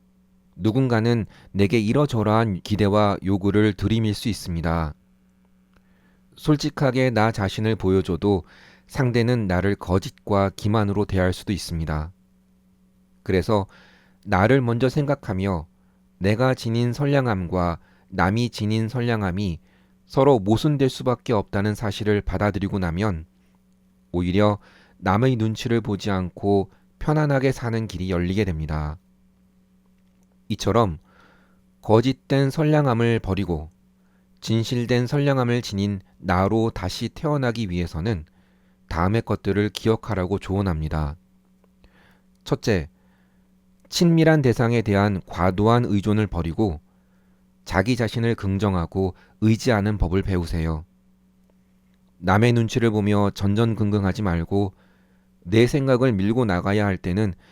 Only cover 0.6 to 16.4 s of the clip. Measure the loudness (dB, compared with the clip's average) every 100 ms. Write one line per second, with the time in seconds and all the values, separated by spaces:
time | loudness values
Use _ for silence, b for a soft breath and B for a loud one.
0.6 | -2 0 0 0 2 0 -2 B B -2
1.6 | 2 2 2 0 0 0 2 2 2 -2
2.6 | -4 0 2 4 2 0 -2 0 2 2
3.6 | 2 0 -2 0 0 -2 -4 -6 -6 -6
4.6 | -2 -2 -4 -8 _ _ _ _ _ _
5.6 | _ _ b b b b b -4 0 2
6.6 | 0 0 0 2 2 2 2 2 -2 -2
7.6 | -2 0 2 2 0 0 2 0 B B
8.6 | B B _ -2 0 2 2 0 0 0
9.6 | 0 -2 0 -2 -2 -10 -2 0 0 -2
10.6 | -2 0 0 -2 -2 0 0 -2 -4 -6
11.6 | -6 -6 -4 -4 -6 -12 _ _ _ _
12.6 | _ _ _ _ _ _ -2 0 2 0
13.6 | -2 b b b b b -2 2 4 4
14.6 | 2 0 0 0 -2 -4 -4 -4 -2 -2
15.6 | -6 b b b _ _ 0 2